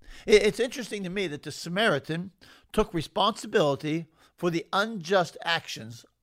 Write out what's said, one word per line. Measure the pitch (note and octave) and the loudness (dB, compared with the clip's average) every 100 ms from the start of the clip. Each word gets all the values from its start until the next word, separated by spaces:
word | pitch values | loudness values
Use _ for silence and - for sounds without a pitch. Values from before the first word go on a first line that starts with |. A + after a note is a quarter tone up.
| - - - | -20 -10 4
I-, | |
it's | G#3+ G#3 G3+ | 6 6 2
interesting | C4 B3+ A3 G#3+ F#3 | -2 -4 -8 -8 -6
to | |
me | G3 F3+ | -4 -4
that | C#3+ | -6
the | D#3 | -10
Samaritan | - E3+ F3+ A3 D3+ - E3 F#3 - - - _ | -10 -4 2 2 2 0 -6 -8 -14 -20 -20 _
took | - G#3+ | 0 0
responsibility | E3 - - G3 G#3+ A3 G#3+ D3+ C3+ D3+ D#3+ E3 _ _ - | -2 -4 0 0 0 0 4 4 2 -2 -4 -6 _ _ -4
for | F3 | -2
the | E3 - | -2 -2
unjust | F#3+ A3 A3+ D#3+ G3 E3+ - E3+ | -2 -2 -4 0 2 2 -2 -2
actions | E3 - - A2 A#2+ - _ | -2 -2 -12 -12 -16 -20 _